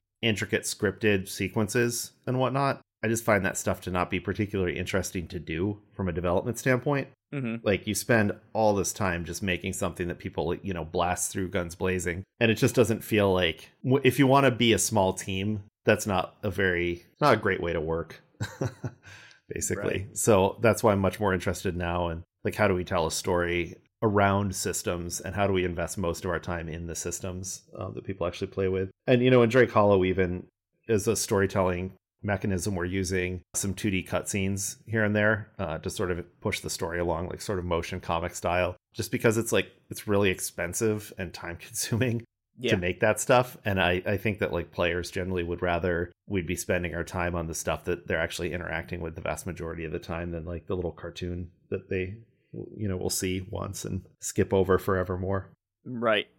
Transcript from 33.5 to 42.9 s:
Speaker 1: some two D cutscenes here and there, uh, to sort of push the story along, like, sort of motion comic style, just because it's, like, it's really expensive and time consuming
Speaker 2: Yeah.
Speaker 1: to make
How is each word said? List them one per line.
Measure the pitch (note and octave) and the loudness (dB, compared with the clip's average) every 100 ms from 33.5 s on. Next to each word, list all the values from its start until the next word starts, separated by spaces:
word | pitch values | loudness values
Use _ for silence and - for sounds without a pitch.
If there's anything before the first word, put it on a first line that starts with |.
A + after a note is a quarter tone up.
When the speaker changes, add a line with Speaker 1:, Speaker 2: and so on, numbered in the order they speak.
| - | -4
Speaker 1:
some | G2+ | -4
two | F#2 A2 | -2 0
D | F#2+ | 0
cutscenes | - F2+ - G#2 F#2+ G2 G2 - - | 0 -4 -2 -2 -2 -2 -6 -10 -4
here | A2+ | 0
and | G#2 G#2 | 2 4
there, | G#2 G#2+ G#2+ - | 4 2 -2 -8
uh, | E2+ D#2+ | -6 -4
to | F#2 | -6
sort | - F#2 | -4 -2
of | E2+ - _ | -4 -8 _
push | G#2+ - | -4 -4
the | G2 | -6
story | - E2+ F2 | -6 -4 -2
along, | F2 E2 F2+ | -2 -2 -4
like, | D2 | -8
sort | - F#2+ | -6 -4
of | F2 | 0
motion | E2 E2 F#2 | -2 -2 -6
comic | - E2+ E2+ - | -4 -4 -4 -4
style, | F2+ F2 F2+ - _ | -2 0 0 -4 _
just | - G#2 | -8 -6
because | B2 D3+ A2 | 0 2 2
it's, | A2+ | 2
like, | G#2 F2+ - _ | 0 0 -8 _
it's | G#2+ - | -10 0
really | G2+ G2+ | 2 4
expensive | F#2 - - F2 F2+ A2+ G#2+ F#2+ - | 2 -4 -6 -6 -2 0 0 -6 -10
and | F2+ | -10
time | - E2+ E2+ | -10 -12 -12
consuming | - A2+ - A2+ B2+ A#2 - _ _ - | -10 -8 -4 0 0 -2 -8 _ _ -6
Speaker 2:
Yeah. | A#2+ | -2
Speaker 1:
to | G#2+ | 0
make | F2+ | 0